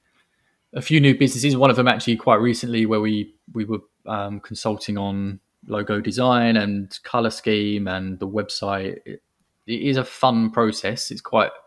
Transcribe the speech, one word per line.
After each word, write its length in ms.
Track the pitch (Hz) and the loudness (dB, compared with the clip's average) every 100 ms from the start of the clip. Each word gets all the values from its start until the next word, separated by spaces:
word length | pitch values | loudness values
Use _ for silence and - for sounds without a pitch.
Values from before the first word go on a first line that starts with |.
| _ _ _ _ _ _ _ | _ _ _ _ _ _ _
a 100 | 131 | -10
few 180 | - 156 | 2 6
new 160 | 143 135 | 6 6
businesses. 400 | 135 120 135 131 | 2 2 0 4
One 140 | 135 | 4
of 60 | 123 | 6
them 120 | 123 | 2
actually 280 | 107 - 113 | 2 0 0
quite 200 | - 107 | 4 4
recently 460 | 120 117 123 117 110 | 4 0 -2 0 2
where 140 | 107 | 2
we, 340 | 107 107 101 _ - | 0 -2 -4 _ -12
we 120 | 117 | -8
were, 160 | 104 107 - _ 104 | -4 -6 -8 _ -8
um, 340 | 107 101 101 | -6 -6 -10
consulting 560 | - 107 113 104 - 101 | -12 -6 -4 -4 -4 -4
on 440 | 101 98 98 98 _ _ - | -4 -4 -4 -8 _ _ -8
logo 340 | 107 101 104 | -6 -2 -2
design 560 | 110 98 127 123 117 113 | -2 0 2 4 4 2
and 400 | 104 101 98 - | 0 -2 -6 -12
color 280 | - 120 113 | -4 -2 -2
scheme 580 | - - 107 104 104 95 | -2 0 0 0 -2 -2
and 300 | 92 95 92 | -4 -6 -6
the 100 | 95 | -6
website. 720 | 104 101 - 101 98 95 - | -4 -6 -6 -4 -4 -4 -10
It, 180 | - - _ _ _ _ - | -14 -18 _ _ _ _ -8
it 140 | 117 | -4
is 140 | 139 135 | 0 0
a 80 | |
fun 460 | 123 - 131 117 110 | -2 0 2 2 2
process. 600 | 113 110 107 98 113 - | 2 0 0 -4 -6 -8
It's 100 | - | -12
quite 300 | - 110 - - | -2 0 0 -4